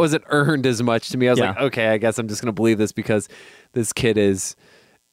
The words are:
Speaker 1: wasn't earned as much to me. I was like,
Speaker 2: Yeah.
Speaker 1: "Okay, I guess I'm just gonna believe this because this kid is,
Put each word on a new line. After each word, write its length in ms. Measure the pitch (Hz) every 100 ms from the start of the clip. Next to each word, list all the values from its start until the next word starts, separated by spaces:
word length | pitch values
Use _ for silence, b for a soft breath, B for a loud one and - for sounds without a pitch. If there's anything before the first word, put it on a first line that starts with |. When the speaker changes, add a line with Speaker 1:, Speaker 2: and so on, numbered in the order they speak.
Speaker 1:
wasn't 200 | 165 156 -
earned 380 | 147 143 151 131
as 160 | 117
much 280 | 120 113 -
to 80 | 127
me. 100 | 123
I 40 |
was 60 | 123
like, 140 | 101 98
Speaker 2:
Yeah. 80 |
Speaker 1:
"Okay, 240 | 135 123 113
I 100 | 110
guess 200 | 113 110
I'm 80 | 110
just 140 | 104
gonna 120 | 120
believe 240 | 101 113 104
this 120 | 107
because 360 | - 107 107 - B B B B
this 180 | 123 110
kid 240 | - 117 107
is, 400 | 101 95 - b b b b b _